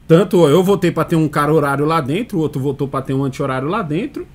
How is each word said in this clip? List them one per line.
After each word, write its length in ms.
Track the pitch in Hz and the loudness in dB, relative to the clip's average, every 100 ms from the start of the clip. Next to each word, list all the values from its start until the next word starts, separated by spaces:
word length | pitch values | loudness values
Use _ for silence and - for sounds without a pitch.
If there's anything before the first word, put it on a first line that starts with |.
| - | 4
Tanto 400 | 165 202 208 156 | 2 4 4 4
eu 120 | 156 | 4
votei 260 | 185 202 175 | 4 2 0
pra 140 | 160 | 0
ter 100 | 151 | 0
um 140 | 165 156 | 0 0
cara 240 | 156 147 | 0 2
horário 320 | 156 143 139 | 2 2 0
lá 160 | 147 165 | 0 0
dentro, 380 | 127 165 240 185 | -2 -4 -4 -4
o 20 | |
outro 200 | 151 143 | -4 -2
votou 280 | 139 135 139 | -4 -4 -4
pra 120 | 139 | -6
ter 100 | 131 | -4
um 100 | 135 | -2
anti-horário 460 | 139 127 139 131 139 | -2 -4 -4 -4 -4
lá 140 | 208 | -4
dentro. 440 | 170 151 277 - 359 | -4 -4 -4 -10 -14